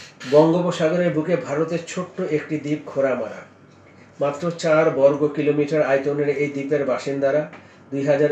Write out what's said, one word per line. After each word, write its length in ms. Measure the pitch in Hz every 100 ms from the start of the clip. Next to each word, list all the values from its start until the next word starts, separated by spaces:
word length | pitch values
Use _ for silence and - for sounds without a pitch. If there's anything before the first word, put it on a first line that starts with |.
| - - 123
বঙ্গোপসাগরের 840 | 147 160 180 175 165 156 175 175
বুকে 220 | 151 156 165
ভারতের 440 | - 147 160 170 -
ছোট্ট 340 | 185 175 -
একটি 360 | 185 151 - 151
দ্বীপ 220 | 147 151 -
খোরামারা। 680 | 139 135 120 107 - - - - - - - - -
মাত্র 300 | 143 143 170 165
চার 320 | 165 156 -
বর্গ 380 | 131 139 147 147
কিলোমিটার 560 | 156 143 147 143 156
আয়তনের 460 | 131 139 143 147 147
এই 180 | 139 143
দ্বীপের 380 | 135 139 147 131
বাসিন্দারা 680 | 120 143 139 139 147 156 - - - -
দুই 120 | 139
হাজার 260 | 139 139 151